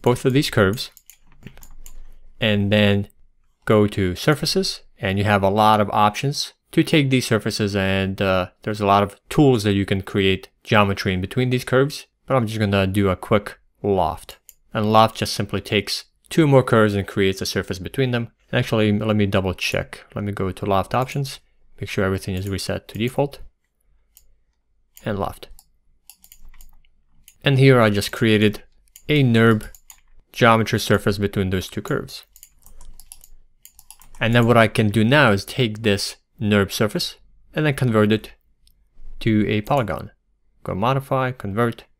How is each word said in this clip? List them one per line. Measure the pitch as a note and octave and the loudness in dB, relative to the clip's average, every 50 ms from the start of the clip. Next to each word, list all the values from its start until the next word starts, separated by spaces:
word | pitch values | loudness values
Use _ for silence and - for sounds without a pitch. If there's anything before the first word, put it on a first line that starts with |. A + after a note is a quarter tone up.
| - | 2
both | B2 B2 A#2+ - | 0 0 0 0
of | C3+ B2 | 0 0
these | B2 - - | 0 0 0
curves | - - G#2 F#2+ G2+ - - - _ - _ _ - _ _ - - - - - - - - - - - - - - - - - - - - - - - | 2 2 2 2 2 -2 -8 -14 _ -20 _ _ -20 _ _ -20 -20 -20 -20 -20 -20 -20 -20 -20 -20 -18 -16 -16 -16 -16 -16 -16 -18 -20 -20 -20 -10 -4
and | - A2 G#2 G2+ G2+ G2+ | -2 0 0 0 0 2
then | G#2 G#2 G#2 G2+ G2+ G2+ G2 - _ _ - _ _ _ _ _ _ _ _ | 2 4 4 4 2 0 -2 -6 _ _ -20 _ _ _ _ _ _ _ _
go | - A2+ G#2+ G#2 G#2 | 2 4 4 4 2
to | - - G2 F#2 F2+ | 0 -2 -2 -2 -2
surfaces, | - - - D3+ - - D3+ - F#3 F#3+ - - - - - _ _ | -2 0 0 0 0 -2 -4 -2 -2 -2 -4 -6 -10 -16 -20 _ _
and | - G3 F#3+ G3 | -4 -2 -2 0
you | G2+ | 2
have | - - G2 F#2+ | 2 2 2 2
a | F#2+ | 2
lot | G3 A2 G#2+ G#2+ A2 G#2 | 2 4 4 4 4 4
of | G#2 G2 | 2 0
options | - A2 G#2+ G#2 G#2 - - C3+ D3 - - - _ _ _ _ | 2 2 2 2 0 -2 -6 -6 -6 -6 -8 -10 _ _ _ _
to | - - D#3+ | -2 -2 0
take | - - D#3+ C#3+ C3+ | 2 2 0 2 2
these | C3 B2+ A#2+ | 0 0 0
surfaces, | - A#2+ G#2+ - A#2 G2+ - A2 G2+ G2 | 0 -2 -2 -2 -4 -4 -2 -2 -2 0
and, | G#2 F#2+ F#2+ F#2+ G2 F#2+ F#2+ F#2+ G2 G2+ | -2 0 0 0 0 -2 -2 -2 -2 -2
uh, | G2 F#2 F#2 F2+ F2+ _ _ _ | 0 0 0 -2 -4 _ _ _
there's | A2 G#2+ G#2+ | -8 -6 -2
a | G#2+ | 2
lot | G2 G2 G2+ G2+ | 4 4 4 4
of | G2+ - _ _ _ | 0 -4 _ _ _
tools | - - D#3 C#3 B2+ A#2 G2+ | 2 4 4 4 4 2 2
that | G#2+ G2+ | 0 0
you | G2 G2 | 0 0
can | - G#2 F#2+ F#2 | -2 -2 -6 -6
create | - - G#2 G2 F#2+ F#2+ F#2+ - - _ _ _ | -4 -2 0 0 0 0 -2 -6 -14 _ _ _
geometry | - A#2+ G#2+ G#2 G2 G2 - - G2 F#2+ | 0 2 2 2 2 0 -4 -4 -4 -2
in | F#2 | -2
between | F#2 F#2+ - B2+ B2+ B2+ | -4 -4 -4 -2 -2 -2
these | B2+ B2 - | -2 -4 -4
curves, | - - B2+ C3+ C#3+ D3+ - - _ _ _ _ | 0 0 0 0 0 -4 -12 -18 _ _ _ _
but | - C3+ | -2 -2
I'm | C3 A#2 | -2 -2
just | G#2 G#2+ A2 | -2 -2 -2
gonna | A2 G2+ G2+ G2 F#2+ | -2 0 2 0 0
do | F#2+ F#2+ G#2 G2+ F#2+ | 0 0 0 0 0
a | F2+ | 0
quick | - - - A#2 G#2 - - - _ _ _ _ _ - | -2 -2 -2 -2 -2 -2 -4 -18 _ _ _ _ _ -2
loft. | G#2+ G2 F#2+ E2+ D#2 D2+ - - - - _ _ _ - _ _ _ _ | -2 0 0 0 -2 -4 -8 -14 -20 -20 _ _ _ -20 _ _ _ _
And | A#2 G#2+ G#2+ A2 | -4 -2 4 4
loft | A2 A2+ A2 - | 6 4 4 2
just | - A2 G#2 - | -4 -8 -6 -6
simply | - G#2+ G2 - G2 | -8 -8 -6 -6 -8
takes | - - A2+ G#2 G2 - - - - _ _ _ _ _ | -6 -2 -2 -2 -2 -2 -8 -10 -12 _ _ _ _ _
two | - - E3 | 0 0 2
more | D3 C#3 C3 B2 | 6 4 4 4
curves | - - A2+ G#2+ G#2+ G2+ | 4 4 4 4 4 2
and | G2+ F#2+ - | -2 -4 -4
creates | - G#2+ G2 F#2+ F#2+ - | -2 0 0 0 0 -2
a | G2+ | -6
surface | - - G2+ F2+ - G2 F2 | -6 -4 -6 -4 -4 -8 -10
between | F2+ F2 - - C3+ B2+ A#2+ | -10 -10 -4 -4 -4 -2 -2
them. | A#2+ A#2 A#2+ _ _ _ _ - | -4 -6 -8 _ _ _ _ -4
And | B2 | -4
actually, | A#2+ - - A2 G#2+ G#2+ G2+ | -2 0 0 0 2 2 2
let | G#2 A#2 A2 G#2+ | 0 0 0 0
me | G#2+ G#2 | 0 0
double | G2 G2 G2+ F#2+ F#2+ F2+ | 0 0 0 0 -2 -4
check. | - - - - F#2 F2+ - - - - _ - | -4 -6 -4 -4 -4 -6 -6 -12 -20 -20 _ -10
Let | A2 G#2 | -8 -8
me | G#2 | -6
go | G2 - G2+ F#2+ F2+ | -6 -4 -6 -6 -6
to | - - | -6 -4
loft | G2+ G2 F#2+ F#2 - - | -2 0 0 0 -2 -4
options, | A#2 C3 C3 - C#3+ C#3 C#3 - - _ _ _ _ _ _ - - | -4 -4 -4 -6 -8 -8 -8 -10 -18 _ _ _ _ _ _ -16 -16
make | - G2 | -14 -10
sure | - - G2+ | -4 -4 -2
everything | F#2+ F#2+ F#2 - - F#2+ | -2 -2 -4 -6 -6 -8
is | F#2 F#2+ G2+ | -6 -6 -6
reset | G2 F#2 - - F#2 F#2 _ - | -6 -8 -6 -8 -8 -8 _ -12
to | - G2 | -8 -6
default, | A2 B2 - - C#3 D3 - - - - _ _ _ _ _ _ _ _ _ _ _ _ _ _ _ _ _ _ _ _ _ _ _ _ _ _ _ _ _ - - | -6 -4 -2 -4 -4 -4 -6 -14 -20 -20 _ _ _ _ _ _ _ _ _ _ _ _ _ _ _ _ _ _ _ _ _ _ _ _ _ _ _ _ _ -14 -10
and | - G#2+ G2 | -8 -6 -6
loft. | F#2+ - - - - - - - _ _ _ _ _ _ _ _ _ _ - _ _ _ - - - - - - - - - - _ _ _ _ _ _ _ _ _ - _ _ _ | -6 -8 -8 -14 -20 -20 -20 -20 _ _ _ _ _ _ _ _ _ _ -20 _ _ _ -20 -20 -20 -20 -20 -20 -20 -20 -20 -20 _ _ _ _ _ _ _ _ _ -20 _ _ _
And | C#3+ C#3 C3 | 0 2 6
here | C3+ C3+ C3 B2 | 6 6 6 6
I | A2+ A2 | 4 4
just | G#2 G2+ G2 - - | 2 0 -4 -6 -4
created | - A#2+ A2+ A2 G#2 G#2+ G#2 G2+ - - _ _ _ _ _ _ - _ - | -2 2 2 4 4 4 2 0 -2 -14 _ _ _ _ _ _ -20 _ -2
a | D3+ D3+ C#3 | 0 2 2
nerb | B2 A#2 A2+ A2+ A#2 A2+ G#2+ - - - - _ _ - _ _ _ - - _ _ - | 4 4 6 6 6 4 2 0 -8 -18 -20 _ _ -20 _ _ _ -20 -20 _ _ -2
geometry | - B2 A#2 A2+ A2+ A2 - - G#2+ | 2 4 6 6 4 2 0 -2 -4
surface | - - A2 G2 - A#2 G2 F#2 | 0 2 0 2 2 0 -2 0
between | G2+ G2 - G#2+ G2 F#2 | -4 -4 -2 -2 -2 -2
those | F#2 F#2 F2 - | -2 -4 -6 -6
two | - G#2+ | -10 -12
curves. | G2+ - D3 - - - - - - _ _ - - _ _ _ _ - - - - - - - - - - - - - - - - _ _ _ _ - _ - - _ - _ - - - - | -8 -6 -6 -6 -6 -10 -16 -20 -20 _ _ -20 -20 _ _ _ _ -20 -20 -18 -18 -18 -18 -18 -20 -20 -20 -20 -20 -20 -20 -20 -20 _ _ _ _ -20 _ -20 -20 _ -20 _ -20 -20 -8 -4
And | - A2+ A#2 | -2 2 2
then | A#2+ A#2 | 2 4
what | A2+ A#2+ | 4 6
I | A2+ A2+ | 6 4
can | A2 - - A2+ G#2 | 4 2 0 0 0
do | G2+ A2+ A2 | 2 2 2
now | A2 C3+ D3+ C#3+ A#2 | 4 4 4 4 4
is | G2+ G2 - | 2 0 -2
take | - - - B2+ A2+ G#2+ G#2+ A2+ | -8 -4 -2 -2 -2 -2 -2 0
this | A2 G2+ F#2+ - - - _ _ _ _ _ | 0 0 0 -2 -8 -12 _ _ _ _ _
nerb | A2+ G#2 G#2+ G#2 G2 F#2+ - | -2 0 2 2 2 0 0
surface | - A#2+ G#2 - F3 - - - _ _ _ _ _ _ _ - | -2 -2 -2 -2 -4 -8 -8 -12 _ _ _ _ _ _ _ -6
and | - D3+ | -2 -2
then | D3+ C#3 | -2 0
convert | - C3+ B2+ A2 A2 G#2+ G#2 | 0 -2 0 2 2 4 4
it | A2 G#2+ - - - _ _ _ _ _ _ _ _ _ _ _ _ - - - - - | 2 0 -2 -8 -20 _ _ _ _ _ _ _ _ _ _ _ _ -16 -14 -12 -12 -6
to | - A#2+ A2 G#2+ G#2 F#2 | -2 0 2 2 2 0
a | G#2+ G#2+ G#2+ | -2 -4 -2
polygon. | - D3 D#3+ A#2+ G2 D#2 - - - _ _ _ _ _ _ _ _ _ _ _ | -2 -2 -2 -2 -4 -6 -10 -10 -16 _ _ _ _ _ _ _ _ _ _ _
Go | - F#2+ | -8 -6
modify, | F#2 G#2 A#2+ C#3 C#3 C3+ - C#3 C3 C3 B2+ | -2 -2 -2 -2 -2 -4 -4 -4 -4 -2 -4
convert. | B2+ - - G2+ F#2+ G#2+ A#2+ A#2 A2+ - - _ _ | -6 -8 -10 -8 -4 -2 -2 -2 -4 -8 -16 _ _